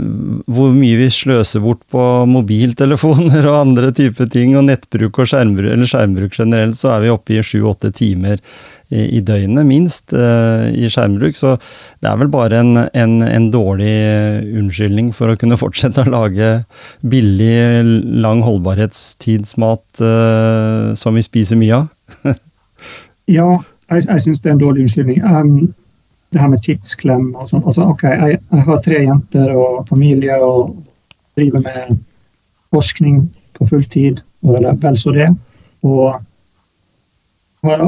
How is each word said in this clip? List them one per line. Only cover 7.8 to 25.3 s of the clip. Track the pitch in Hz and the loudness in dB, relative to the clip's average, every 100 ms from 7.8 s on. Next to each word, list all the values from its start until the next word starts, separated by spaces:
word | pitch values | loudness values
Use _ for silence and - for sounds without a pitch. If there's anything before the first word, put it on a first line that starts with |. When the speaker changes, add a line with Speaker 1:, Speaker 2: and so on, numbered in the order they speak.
| 104 | -4
Speaker 1:
timer | - 110 90 95 104 - - - - _ | -2 -2 -2 -2 -4 -8 -20 -20 -20 _
i, | 113 110 117 | -4 -2 -2
i | |
døgnet, | 98 104 98 127 147 | 0 -2 0 2 2
minst, | 139 175 - - 123 | 2 0 -4 -6 -2
eh, | 120 117 113 113 113 | 2 2 2 0 -2
i | 113 117 | -2 -2
skjermbruk. | - 110 101 147 - | 0 0 0 -2 -2
Så | 135 127 - - - _ | -2 -2 -6 -20 -20 _
det | 107 | -4
er | 107 | -2
vel | 143 | 0
bare | 143 113 113 | 0 0 2
en, | 120 120 120 | 2 2 0
en, | 127 113 113 | 0 0 2
en | 117 113 113 | 0 0 0
dårlig, | 117 98 98 104 | 0 0 0 0
eh, | 107 107 107 107 107 107 110 | 0 0 0 -2 -4 -4 -4
unnskyldning | 101 87 104 104 120 | -4 -2 -2 0 -2
for | 110 113 | -2 -2
å | 113 | 0
kunne | 117 117 | 0 0
fortsette | 101 - 131 135 | -2 -4 -2 -2
å | 131 | -2
lage | 120 110 95 110 113 117 - - - 120 | 0 -2 0 0 -2 -4 -16 -20 -10 -2
billig, | 131 107 95 113 117 117 117 117 113 117 113 | 2 2 2 2 2 2 2 2 0 0 -2
lang | 110 113 | 0 0
holdbarhetstidsmat, | 117 101 90 98 107 - - - - 110 101 - 113 113 - - | 0 0 -2 -2 -4 -6 -16 -8 -2 -2 -4 -2 -2 -2 -6 -4
eh, | 113 113 113 110 113 110 110 110 110 107 | 0 2 2 2 0 0 0 -2 -4 -4
som | 113 | -2
vi | 113 | -2
spiser | 110 117 95 113 | 0 -2 0 2
mye | 110 120 | 2 2
av. | 156 - _ - 139 | -2 -8 _ -8 -6
<laughs> | - _ _ _ _ - - - _ - | -6 _ _ _ _ -20 -20 -20 _ 0
Speaker 2:
Ja, | 165 175 180 - _ - | 2 2 0 -2 _ -4
jeg, | 170 175 | -2 0
jeg | 170 156 | 0 0
synes | 151 | -2
det | 160 | 0
er | 147 | 2
en | 143 | 2
dårlig | 135 127 | 0 0
unnskyldning. | 127 131 - | 0 -2 0
Ehm, | 208 | 2